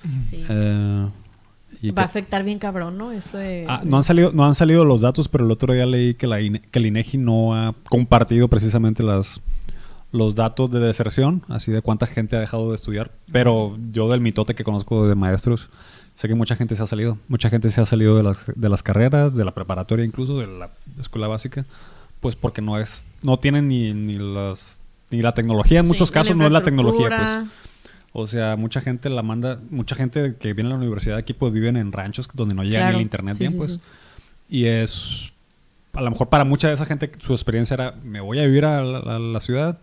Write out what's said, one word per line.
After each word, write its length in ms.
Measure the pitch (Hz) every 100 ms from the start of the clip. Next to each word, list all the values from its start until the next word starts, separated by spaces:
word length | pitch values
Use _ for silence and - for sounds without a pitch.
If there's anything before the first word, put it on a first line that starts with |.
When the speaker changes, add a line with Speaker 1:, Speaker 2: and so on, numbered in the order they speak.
| 170 131 120
Speaker 1:
Sí. 140 | - -
Speaker 2:
Eh, 580 | 107 104 104 104 101 101 101 - _ _ _ _ -
y 100 | 110
Speaker 1:
Va 120 | 135
a 20 | 185
Speaker 2:
que 40 |
Speaker 1:
afectar 340 | 208 190 196
bien 160 | 196 208
cabrón, 380 | 202 185 170 190
¿no? 140 | 233
Eso 240 | 214 - 196
de, 260 | 196 175 165
Speaker 2:
Ah, 120 | 127
Speaker 1:
de 60 | 160
Speaker 2:
no 60 | 135
han 60 |
salido, 280 | 143 170 175
no 120 | 160 143
han 80 |
salido 300 | 143 160 160 156
los 140 | 120
datos, 280 | 120 131 143
pero 160 | 143 117
el 60 |
otro 220 | 110 127
día 120 | 127 123
leí 260 | 123 120
que 140 | 120 123
la 140 | 107
INE-, 200 | 107 107
que 160 | - 127
el 60 | 110
inegi 320 | 107 113 135
no 380 | 120 113 113 113
ha 180 | 113 - -
compartido 600 | 120 120 120 113 117 123
precisamente 520 | 107 107 113 110 107
las, 380 | 113 98 98 - - - - - - - -
los 240 | 117 110 104
datos 340 | 113 120 131
de 100 | 123
deserción, 640 | 117 104 110 - 139 180 -
así 240 | 113 -
de 100 | 110
cuánta 240 | 113 107 113
gente 300 | - 107 117
ha 40 |
dejado 280 | 107 113 113
de 60 | 110
estudiar. 360 | - 104 117 - -
Pero 460 | 123 120 113 104 110 117
yo 160 | 110 110
del 100 | 123
mitote 340 | 117 107 107
que 120 | 113 110
conozco 420 | 104 - 113 104
de 80 | 98
maestros, 540 | 92 92 120 117 - - - - - -
sé 120 | 110
que 80 | 113
mucha 220 | 113 120
gente 180 | 117 107
se 80 |
ha 40 | 107
salido. 300 | 107 117 107 -
Mucha 200 | 120 113
gente 200 | 117 113
se 100 | 104
ha 60 | 107
salido 320 | 110 107 110
de 60 |
las, 220 | 104 98 -
de 140 | 120 110
las 140 | 101
carreras, 520 | - 104 123 143 143 127
de 100 | 98
la 60 |
preparatoria 500 | - 95 92 92 113 117
incluso, 320 | 127 127 143
de 100 | 104
la 240 | 92 87 - - 131
escuela 280 | 127 117 107
básica, 360 | 107 131 139 131 - - - - -
pues 160 | 123 117
porque 260 | 113 -
no 160 | 107 104
es, 300 | 104 - - -
no 160 | 139 127
tienen 300 | 143 143 143
ni, 240 | 127 110
ni 220 | 104 104 101
las, 680 | 101 98 98 92 - - - _ _
ni 120 | 117
la 100 | 113
tecnología, 460 | 117 117 107 - 165
en 60 | 170
Speaker 1:
Sí, 20 |
Speaker 2:
muchos 180 | 170 175
Speaker 1:
ni 40 | 165
la 60 |
Speaker 2:
casos 140 | 214 165
no 100 | 151
es 60 |
la 100 | 160
tecnología, 460 | 151 139 117 - -
pues. 40 | 226
Speaker 1:
infraestructura. 400 | 220 220 220 - - - - - _
Speaker 2:
O 140 | 113 107
sea, 300 | 117 110 110
mucha 240 | 110 135
gente 280 | 127 123 139
la 140 | 127
manda, 380 | 110 113 127 127 117
mucha 260 | 143 113 127
gente 400 | 127 151 139 117
que 140 | 110
viene 160 | 104 117
a 20 |
la 40 | 131
universidad 380 | 123 101 - 107
aquí, 160 | 113
pues, 220 | - 127
viven 240 | 110 117 120
en 160 | 104
ranchos 340 | 98 98 117 127
donde 200 | 127 104
no 80 | 95 98
llega 140 | 110
ni 40 | 110
Speaker 1:
Claro. 100 | 110
Speaker 2:
el 40 |
internet 320 | 110 98 98 101
Speaker 1:
Sí, 40 |
Speaker 2:
bien, 80 | 180
Speaker 1:
sí, 40 | 175
Speaker 2:
pues. 140 | 151 175
Speaker 1:
sí. 40 | - - - - - - -
Speaker 2:
Y 160 | 135 117
es, 640 | 113 113 - - - - - _ _ _ _ _
a 80 | 139
lo 100 | 123
mejor 160 | 110 123
para 160 | 147
mucha 240 | 135 139 156
de 60 |
esa 120 | 143 151
gente, 240 | 147 147 -
su 100 | -
experiencia 420 | 127 - 113 117 131
era, 200 | 127 -
me 160 | 123 104
voy 200 | 98 127
a 40 | 143
vivir 200 | 135 151
a 160 | 147
la, 140 | 131 131 - 113
a 20 |
la 220 | 117 113
ciudad 400 | - 127 160 170